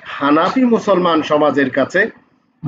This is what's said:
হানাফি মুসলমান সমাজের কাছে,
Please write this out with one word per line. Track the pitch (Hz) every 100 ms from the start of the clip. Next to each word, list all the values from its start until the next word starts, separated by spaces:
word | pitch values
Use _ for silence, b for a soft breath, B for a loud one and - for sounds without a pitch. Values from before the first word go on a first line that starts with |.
হানাফি | - - 143 151 185 254 247
মুসলমান | 220 208 185 180 160
সমাজের | 143 151 151 135 131
কাছে, | 120 127 180 220 - _ _ _ _